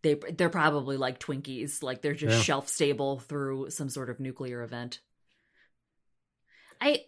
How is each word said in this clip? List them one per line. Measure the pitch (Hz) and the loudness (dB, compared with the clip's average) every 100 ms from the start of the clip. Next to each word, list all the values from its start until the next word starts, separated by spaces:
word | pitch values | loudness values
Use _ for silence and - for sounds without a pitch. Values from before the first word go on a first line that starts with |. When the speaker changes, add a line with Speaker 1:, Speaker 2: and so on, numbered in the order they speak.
Speaker 1:
They, | 160 | 4
they're | 147 - 156 175 | 2 0 0 2
probably | 180 156 147 131 139 | 6 4 4 0 -2
like | 131 127 | -2 -4
Twinkies. | - 135 139 127 139 - | -6 -6 -6 -8 -6 -6
Like, | 139 127 | -4 -2
they're | 147 | -2
just | 139 143 113 | 0 4 4
Speaker 2:
Yeah. | |
Speaker 1:
shelf | 110 139 - | 4 2 0
stable | - 143 135 139 139 | 2 2 4 0 -2
through | - 147 139 135 135 | -4 -4 -4 -4 -6
some | - 139 | -6 -6
sort | 131 120 | -6 -6
of | 120 | -6
nuclear | 135 131 131 123 | -8 -6 -8 -6
event. | 117 120 120 - _ _ _ _ _ _ _ _ _ _ _ _ _ _ _ _ - - | -8 -8 -8 -10 _ _ _ _ _ _ _ _ _ _ _ _ _ _ _ _ -20 0
I, | 269 294 | 4 4